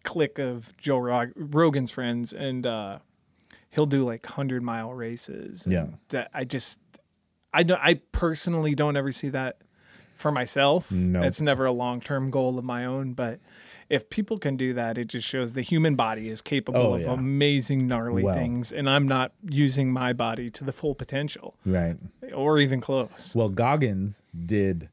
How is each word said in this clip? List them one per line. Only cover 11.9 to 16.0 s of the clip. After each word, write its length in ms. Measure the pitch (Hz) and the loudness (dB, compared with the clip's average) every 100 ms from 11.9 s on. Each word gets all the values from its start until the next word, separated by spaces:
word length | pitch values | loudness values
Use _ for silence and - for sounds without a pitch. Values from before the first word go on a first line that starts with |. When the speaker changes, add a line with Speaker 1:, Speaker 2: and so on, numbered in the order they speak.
| 123 - 139 131 | -4 -4 -4 0
Speaker 1:
goal 280 | 135 127 127 | 0 0 0
of 60 | |
my 200 | 123 120 | -4 -4
own, 300 | 123 135 131 | -4 -4 -4
but 260 | 123 120 117 _ - - - - | -4 -4 -6 _ -20 -20 -20 -2
if 220 | 139 - | -2 -2
people 280 | - 202 214 | -4 -4 -2
can 180 | 147 131 | -2 -2
do 180 | 127 | -2
that, 240 | 123 117 117 | -2 -2 -4
it 100 | 117 | -6
just 180 | 127 - | -6 -4
shows 280 | 135 120 | -4 -4
the 80 | 131 | -4
human 340 | 120 165 160 | 0 2 4
body 320 | 135 | 4